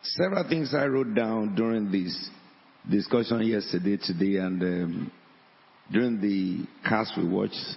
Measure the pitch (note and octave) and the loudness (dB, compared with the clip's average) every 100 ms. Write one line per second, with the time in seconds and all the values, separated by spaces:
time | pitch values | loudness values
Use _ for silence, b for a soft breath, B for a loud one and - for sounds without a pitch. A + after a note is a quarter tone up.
0 | - - F3+ F#3+ F3 D#3+ C#3+ C#3+ C#3 C3+ | -8 -2 0 0 0 0 0 0 2 0
1 | B2+ G#2+ A2+ A2+ G#2+ G2 A2+ A2+ G#2 F#2+ | 2 0 0 0 0 0 2 2 2 0
2 | F2+ F2 - - - - - - - G2+ | 0 -6 -10 -16 -20 -20 -20 -20 0 0
3 | G2 B2 A2+ A#2 A2 G#2+ G2 F#2 F2+ G2+ | 2 0 2 2 2 0 0 -2 0 0
4 | - F2 G2 G2 F#2 F#2 F2+ F2 F2 E2 | -2 0 2 2 0 0 0 0 -2 -4
5 | - - - - _ _ - _ - G#2+ | -8 -10 -20 -20 _ _ -20 _ -2 0
6 | B2 A2+ G2+ G2 F#2+ F2 - - - A2 | 2 0 0 0 0 -2 -6 -6 0 0
7 | G#2+ - F2 F#2+ G#2 - - | 0 -2 0 0 -2 -4 -10